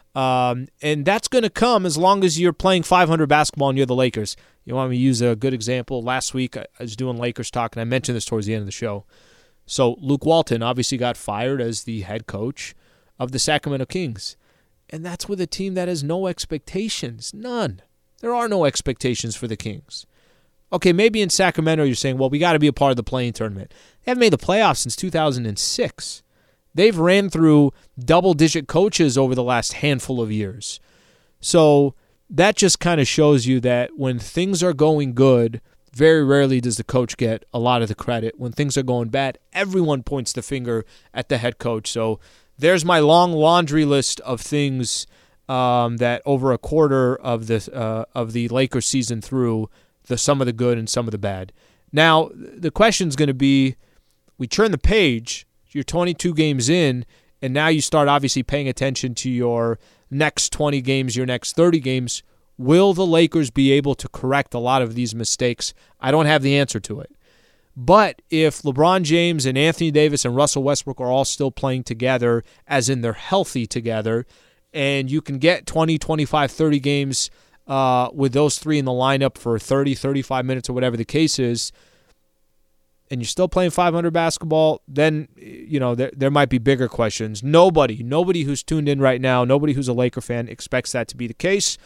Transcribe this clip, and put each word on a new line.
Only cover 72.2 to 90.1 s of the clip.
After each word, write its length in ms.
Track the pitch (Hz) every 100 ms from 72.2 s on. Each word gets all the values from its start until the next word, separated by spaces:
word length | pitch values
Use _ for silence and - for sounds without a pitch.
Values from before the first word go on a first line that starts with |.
| 120 117 - _ -
as 200 | 139 117
in 120 | 127
they're 140 | 117
healthy 520 | 107 - 190 175 131 113
together, 600 | 123 113 110 110 117 123 _ _ _ _
and 380 | 151 139 139 131
you 100 | 151
can 180 | - 135
get 280 | 156 175 -
twenty, 320 | 160 160 156
twenty-five, 540 | - 156 143 151 139
thirty 260 | - 160 143
games, 520 | 139 143 139 123 - _ _ _ -
uh, 440 | 135 131 127 123
with 200 | 143 139
those 260 | 135 147 -
three 180 | 151 147
in 60 |
the 80 | 131
lineup 460 | 123 131 135 135 -
for 200 | 120 113
thirty, 380 | - 135 139 135
thirty-five 480 | 139 139 - 131
minutes 260 | 127 131 123
or 20 |
whatever 240 | 127 127 117
the 80 |
case 360 | 113 147 156 -
is, 320 | 120 117 - - _ _ _ _ _ _ _ _ _ _ _ _ -
and 100 | 127
you're 80 | 113
still 200 | - 180
playing 220 | 185 180
five 220 | 185 175
hundred 200 | 170 170
basketball, 680 | 170 165 - 160 156 156 - -
then, 400 | 139 156 151 - _
you 420 | - 123 160 147
know, 160 | 123
there, 160 | 120 131 139
there 140 | 135
might 180 | 143 139
be 100 | 127
bigger 300 | 120 131 127
questions. 540 | - 110 - 110 104
Nobody, 600 | 131 160 185 160 127 110
nobody 420 | 117 151 180 170
who's 180 | 139 139
tuned 260 | - 156 143
in 100 | 139
right 220 | 131 127
now, 240 | 127 127
nobody 300 | 123 143 151
who's 140 | 135 127
a 40 |
Laker 280 | 120 127